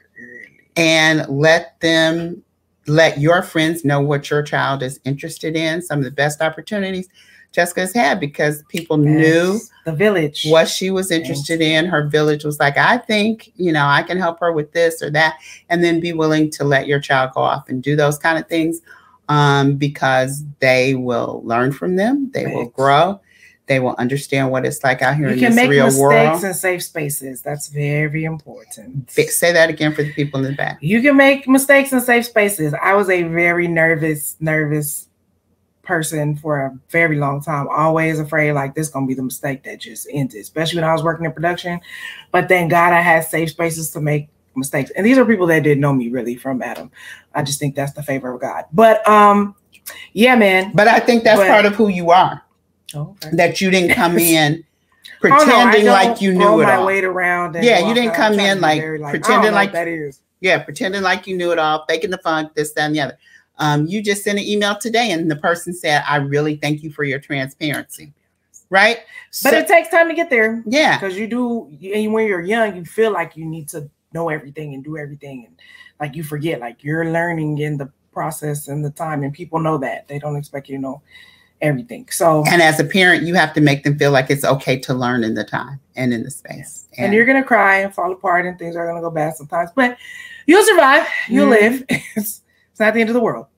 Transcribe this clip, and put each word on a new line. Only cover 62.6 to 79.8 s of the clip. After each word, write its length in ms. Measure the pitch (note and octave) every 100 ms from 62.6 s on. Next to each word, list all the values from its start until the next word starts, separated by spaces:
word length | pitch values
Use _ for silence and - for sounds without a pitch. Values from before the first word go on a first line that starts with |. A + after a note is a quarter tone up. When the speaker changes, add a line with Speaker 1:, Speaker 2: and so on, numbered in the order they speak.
| D3+
Speaker 2:
that, 100 | - D3+
and 100 | D3+
the 60 |
other. 160 | C3+ - _ _ _ -
Um, 280 | D3+ D3 D#3
you 140 | G#3
just 220 | G#3 G3+
sent 160 | G3+ G3+
an 60 | G3+
email 320 | G#3 G#3 G#3
today, 320 | A#3 A3+ A#3+
and 180 | E3 E3
the 60 | D3
person 380 | F#3 E3+ E3+
said, 300 | F3 D#3+ D3 -
"I 80 | D3
really 400 | C#3 C#3+ D#3 D3
thank 260 | D3 D3+
you 80 | D#3
for 120 | D3
your 160 | C#3+ C3
transparency." 920 | - C#3+ C3+ - D#3 B2+ - - D3 _ _ _ _ _ -
Right? 300 | F#3+ G#3+ A#3 - - - -
Speaker 1:
But 80 | C4+
Speaker 2:
So 60 | D#4+
Speaker 1:
it 100 | D#4
takes 220 | E4+ E4
time 180 | F4 E4
to 80 | D#4+
get 140 | E4
there. 340 | A#3+ A3 A3+ A3
Speaker 2:
Yeah. 320 | C4+ C#4 C#3
Speaker 1:
'Cause 180 | G3 F#3+
you 100 | G#3+
do, 400 | A#3+ A#3+ A#3 C#3+
you, 240 | D3 F#3
and 200 | G#3 G#3+
when 120 | A3 A3
you're 160 | F3+
young, 340 | E3+ A#3 A3 F3+
you 80 | E3
feel 260 | - A3
like 240 | F#3 D#3+ D#3
you 100 | D#3+
need 220 | D#3+ D3
to 200 | E3 D3 _ _
know 160 | E3 E3
everything 440 | D3+ D3+ D3 D3+
and 100 | C3+
do 140 | C#3+ D#3
everything, 460 | D3 C#3+ C#3 C3 A2+
and, 100 | _ - - - -
like, 160 | D3 D#3+
you 80 |
forget, 380 | D3+ D3 D#3+ C#3+
like, 200 | A#2+ -
you're 280 | D3 D#3+ E3
learning 460 | E3 E3+ E3 D3+ D3
in 200 | D3+ D3
the 140 | C#3 _ _
process 560 | F#3 D3+ D#3 D3+ D3 C#3+
and 160 | D3 D3
the 40 |
time, 320 | - D#3+ D3+
and 100 | C#3
people 260 | D3 F3 E3
know 180 | D#3+
that. 280 | D#3